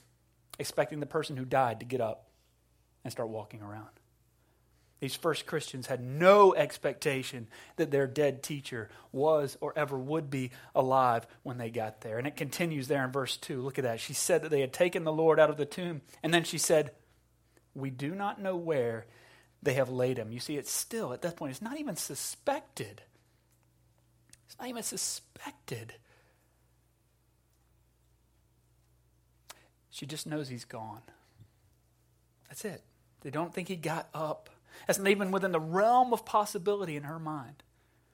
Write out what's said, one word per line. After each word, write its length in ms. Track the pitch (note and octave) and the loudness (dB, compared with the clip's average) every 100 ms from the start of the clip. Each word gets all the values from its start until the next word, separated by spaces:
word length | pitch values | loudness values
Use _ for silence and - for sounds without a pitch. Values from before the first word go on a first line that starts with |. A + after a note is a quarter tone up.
| _ _ _ _ _ - | _ _ _ _ _ -8
expecting 440 | - - C#3+ D#3 | -4 0 0 -2
the 40 | C#3 | -4
person 300 | D#3+ C#3+ C3+ | -4 -4 -6
who 80 | |
died 380 | C3 C3+ B2+ A2 | 0 2 2 0
to 40 | A#2+ | -4
get 140 | B2+ | -2
up 280 | A2+ A2+ - _ _ _ _ _ _ _ | -2 -4 -14 _ _ _ _ _ _ _
and 100 | C3 | -10
start 160 | B2+ A2+ | -8 -6
walking 320 | A2 G#2 A2+ | -8 -10 -14
around. 260 | G#2 G#2+ A2 _ _ _ _ _ _ _ _ _ _ _ | -14 -14 -16 _ _ _ _ _ _ _ _ _ _ _
These 160 | C#3 - | -8 -2
first 300 | E3+ D3 - | -2 -2 -4
Christians 420 | D#3+ - C3 A#2+ | -6 -6 -10 -6
had 160 | B2 | -6
no 500 | B2 C#3+ F3+ G3+ G3 | -4 6 10 12 10
expectation 960 | D#3+ C#3+ - D3 C3 D#3 C3+ B2+ B2+ A2+ - - - | 10 2 0 -4 0 0 0 -4 -10 -12 -16 -14 -2
that 140 | D3+ | 2
their 140 | C#3 C3+ | 2 2
dead 380 | B2+ D3 B2+ | 2 2 2
teacher 460 | - C#3+ - A#2+ G#2 - - | -8 -8 -8 -10 -10 -16 -10
was 440 | C3 D#3 D#3 C#3 - | 0 4 4 2 -4
or 100 | D3 - | -4 -2
ever 180 | C#3+ C3+ | -2 -2
would 320 | C3 D#3+ C#3+ | -2 -4 -2
be 220 | C3+ B2+ - - C#3+ | -4 -4 -8 0 2
alive 500 | C3 C3 B2+ A#2 - - | 6 6 6 4 -2 -12
when 160 | - B2 | -10 -6
they 120 | A#2 | -6
got 320 | A#2 A2 - | -4 -4 -6
there. 160 | A#2 A2 | -6 -4
And 100 | C#3 | -4
it 80 | - | -6
continues 540 | C#3+ - E3+ D3 C3 | -6 -2 -2 -2 0
there 160 | C#3+ B2+ | 0 0
in 60 | |
verse 240 | C3+ B2+ - | -2 -2 -6
two. 240 | - C3+ | -6 -6
Look 180 | C3+ C3+ | -4 -2
at 60 | B2+ | -2
that. 160 | A2+ | -4
She 120 | - | -6
said 280 | C3+ - E3 | -4 2 2
that 100 | D#3 | 2
they 80 | D3 | 0
had 140 | C3 | 0
taken 320 | - F3+ F3+ D#3+ | 2 2 2 -2
the 80 | |
Lord 260 | D#3 D#3+ D#3 | 4 6 8
out 100 | D3+ | 6
of 60 | D3 | 4
the 100 | C#3 | -4
tomb. 360 | - F3 D3+ - - | -4 -6 -8 -12 -6
And 120 | D#3+ | 2
then 100 | E3+ | 2
she 140 | E3 D#3 | 2 -2
said, 340 | - D#3+ D3+ - _ _ _ _ _ _ _ | 4 4 4 -6 _ _ _ _ _ _ _
"We 160 | C#3 C3+ | -8 -8
do 240 | B2+ C#3 | -4 -6
not 280 | F#3+ G3+ G#3 | -4 -4 -4
know 160 | F#3+ F3+ | -4 -4
where 480 | E3 D3 A#2+ A2+ - - - - _ _ | 0 0 0 -2 -10 -20 -20 -20 _ _
they 120 | C#3 C3 | 0 2
have 140 | B2+ | 0
laid 280 | B2+ B2+ B2 | 2 0 0
him." 160 | A2 | -6
You 80 | A#2+ | -8
see, 160 | - C#3+ | -6 -6
it's 120 | - | -4
still, 440 | - - A3+ D#3 | -6 -4 -6 -6
at 80 | B2+ | -4
that 160 | F3 E3+ | -6 -6
point, 140 | C#3+ | -8
it's 100 | B2+ | -8
not 180 | A3 D4 | -8 -8
even 160 | D4 E3+ | -6 -6
suspected. 1080 | - C#3+ - - - C#4 - - G#2+ G2+ - _ _ _ _ _ _ _ _ _ _ _ _ - _ | -8 -8 -8 -4 -2 -2 -6 -12 -12 -12 -20 _ _ _ _ _ _ _ _ _ _ _ _ -20 _
It's 140 | - | -14
not 80 | B3+ | -10
even 160 | A#3 | -8
suspected. 1120 | G#3+ F3+ - - - - - - - A#2 A2+ - _ _ _ _ _ _ _ _ _ _ _ _ _ _ _ _ _ _ _ _ _ _ _ _ _ _ _ _ _ _ _ _ _ _ _ - _ _ _ | -8 -6 -6 -8 -12 -16 -16 -16 -12 -12 -12 -18 _ _ _ _ _ _ _ _ _ _ _ _ _ _ _ _ _ _ _ _ _ _ _ _ _ _ _ _ _ _ _ _ _ _ _ -20 _ _ _
She 160 | - C3+ | -14 -12
just 220 | D3+ D#3+ | -10 -6
knows 220 | D3+ C3+ | -6 -4
he's 160 | B2 - | -10 -12
gone. 380 | A#2 A2 A2 - - _ _ - _ _ _ _ _ _ _ _ _ _ | -12 -12 -14 -20 -20 _ _ -20 _ _ _ _ _ _ _ _ _ _
That's 160 | - G#3 | -12 -10
it. 180 | D#3+ _ _ _ _ | -10 _ _ _ _
They 100 | D3 | -8
don't 220 | C#3+ E3+ | -6 -4
think 140 | F#3+ F3 | -6 -8
he 80 | F3+ | -6
got 320 | D#3 D#3+ - | -4 -4 -6
up. 360 | D3 D#3 D#3 - - _ - - | -6 -6 -6 -10 -20 _ -8 0
That's 100 | G3+ | 2
not 120 | G3 | 4
even 220 | G3+ F#3+ | 2 2
within 200 | F#3+ F#3+ | 0 0
the 80 | E3+ | 0
realm 540 | D#3+ F3+ A3 B3 B3+ | 0 2 6 6 6
of 120 | - - | 2 2
possibility 720 | G#3+ G3+ G3+ F3+ G3+ F3+ D3 | 0 2 -2 -2 -2 -4 -6
in 80 | |
her 160 | C#3 E3 | -8 -8
mind. 440 | D#3 D3+ A#2 C#3+ _ _ _ _ _ | -8 -8 -10 -18 _ _ _ _ _